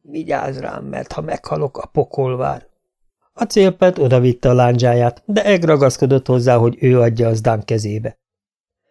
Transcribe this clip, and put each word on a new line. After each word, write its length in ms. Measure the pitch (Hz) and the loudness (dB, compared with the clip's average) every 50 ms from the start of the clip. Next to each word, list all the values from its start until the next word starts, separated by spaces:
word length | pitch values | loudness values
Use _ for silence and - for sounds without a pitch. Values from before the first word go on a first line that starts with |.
| _ | _
vigyázz 560 | 143 143 160 156 156 147 135 - 143 135 131 | -16 -12 -12 -8 -6 -6 -6 -4 -6 -8 -10
rám, 260 | - - - - - | -10 -12 -12 -12 -12
mert 280 | 139 139 135 - - - | -12 -10 -12 -12 -10 -10
ha 80 | - | -12
meghalok, 580 | 156 156 156 156 - - 151 156 151 139 - - | -10 -8 -8 -10 -8 -8 -8 -6 -6 -6 -8 -10
a 80 | - | -14
pokol 500 | - - 156 139 - - - 135 127 127 | -8 -4 -4 -4 -4 -4 -6 -4 -4 -4
vár." 320 | 123 131 139 - - - _ _ _ _ _ _ _ _ _ _ _ _ _ _ | -4 -4 -6 -6 -8 -12 _ _ _ _ _ _ _ _ _ _ _ _ _ _
A 120 | - 240 | -8 -6
célpet 540 | 214 - 220 196 190 180 - 190 180 180 170 | -2 2 2 2 2 2 2 2 2 2 2
odavitte 500 | 147 127 127 127 123 127 120 - - 131 | 0 2 2 4 2 2 0 0 0 2
a 60 | 123 | 2
lándzsáját, 680 | 123 123 120 123 120 120 123 120 120 120 120 120 - _ | 4 4 2 2 2 2 2 2 2 2 0 -2 -4 _
de 180 | - 208 214 202 | -4 -2 -2 2
Egg 200 | 202 202 180 170 | 2 2 2 2
ragaszkodott 640 | 160 156 143 139 131 - - - 131 139 135 - | 2 2 4 4 2 2 2 0 2 2 2 2
hozzá, 300 | - 127 127 120 131 123 | 2 0 0 2 4 4
hogy 200 | 120 113 120 123 - | 4 4 2 0 0
ő 200 | - 131 123 123 | 0 2 4 4
adja 280 | 120 117 113 113 117 113 | 4 2 0 0 -2 -2
az 120 | 113 110 | -2 0
Dunk 240 | 107 120 113 110 98 | 0 -2 -2 -2 -2
kezébe. 540 | - 117 113 107 104 104 110 110 - - _ _ _ _ _ _ _ _ _ _ _ _ _ _ _ | -4 -4 -4 -2 -4 -6 -6 -8 -8 -10 _ _ _ _ _ _ _ _ _ _ _ _ _ _ _